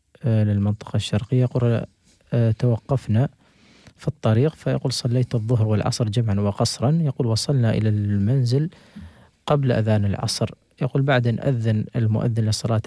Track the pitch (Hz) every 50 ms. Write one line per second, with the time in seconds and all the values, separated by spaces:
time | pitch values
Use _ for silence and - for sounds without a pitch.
0 | _ _ _ - - 123 110 107 107 104 101 101 101 104 101 - - - - 110
1 | - - - 104 - - 127 127 127 120 - 131 120 120 117 - - - _ _
2 | _ _ _ _ _ - - 120 117 113 107 - - 123 117 - - - 139 123
3 | - - 104 113 135 - - _ _ _ _ _ _ _ - _ - - - -
4 | - 156 - _ - 113 110 113 139 160 - - - 139 131 131 - 135 120 -
5 | - 120 120 127 123 - - 117 107 110 127 107 107 107 107 101 - 120 123 -
6 | 120 107 101 123 117 110 98 101 104 101 101 - 120 - - - 113 135 160 170
7 | 160 139 - - 135 113 113 107 - - 143 131 117 110 110 110 110 110 107 104
8 | 104 104 104 101 98 110 135 139 123 120 127 139 156 180 - - - - - -
9 | - - - - - _ _ _ - - 151 147 135 127 117 110 107 110 107 104
10 | 104 98 92 - - 110 - - 113 - - _ _ _ _ - 151 131 - 139
11 | 135 143 135 123 120 120 110 - - 143 131 117 110 113 107 107 - - - 127
12 | 113 107 110 117 107 123 110 113 110 107 107 - - 117 113 107 -